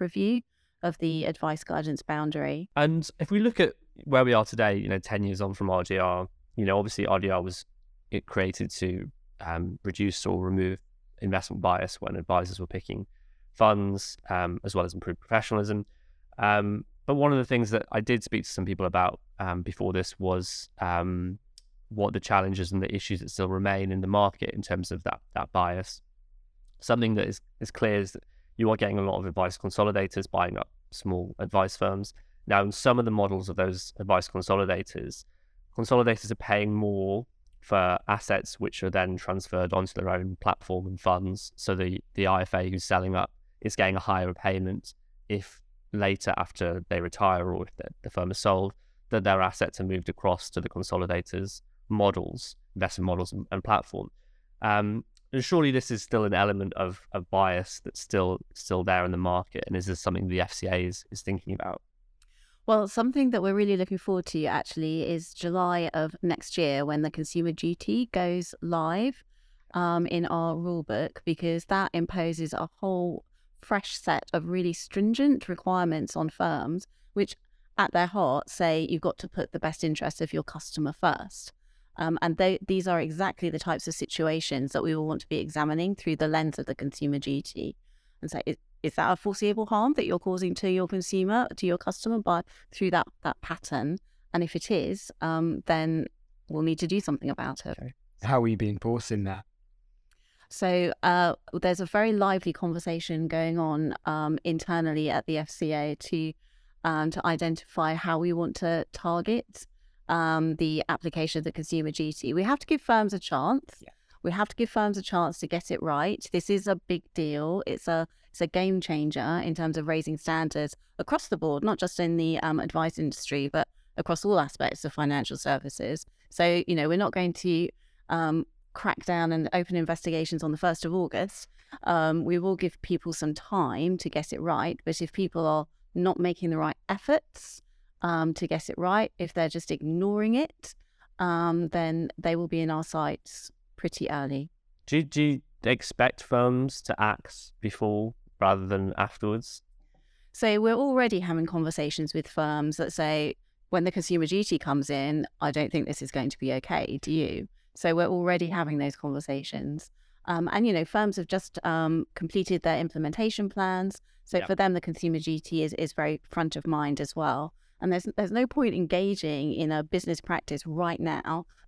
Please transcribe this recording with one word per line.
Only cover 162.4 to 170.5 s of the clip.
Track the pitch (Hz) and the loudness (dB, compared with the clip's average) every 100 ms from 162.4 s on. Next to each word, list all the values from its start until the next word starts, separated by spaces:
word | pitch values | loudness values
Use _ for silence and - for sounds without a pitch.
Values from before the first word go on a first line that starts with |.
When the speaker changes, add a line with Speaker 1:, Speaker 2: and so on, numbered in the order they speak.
| 190 175 | 0 0
Speaker 1:
their | 170 156 | 2 0
implementation | 165 - 151 156 220 - 196 | -2 -2 -4 0 -2 0 -4
plans. | 202 190 185 190 - _ _ | 0 0 0 -2 -6 _ _
So | - 180 | -2 -2
Speaker 2:
Yep. | 180 | 0
Speaker 1:
for | |
them, | 190 196 | 2 4
the | 180 | 2
Consumer | 175 160 170 160 | -2 -4 -2 0
Duty | 156 160 - 165 | -2 -4 -2 -2
is, | 156 | -2
is | - 156 | -2 -4
very | - 151 156 - | -2 -2 -2 -4
front | - 160 | -2 -2
of | 151 165 | -2 -2
mind | 151 147 143 | 0 0 -2
as | 147 - | -4 -2
well. | 151 127 156 - _ _ | 0 0 -4 -12 _ _
And | 185 | 0
there's, | 175 214 - | 0 -2 -4
there's | 208 | -2
no | 220 254 | 0 0
point | - 240 | 2 0
engaging | 180 165 180 196 202 156 147 147 | 0 0 2 2 0 -2 -2 -2
in | 123 156 | 0 0
a | 156 | 0
business | 156 180 175 160 | 0 -2 -2 -6
practice | - 175 - | -2 -4 -4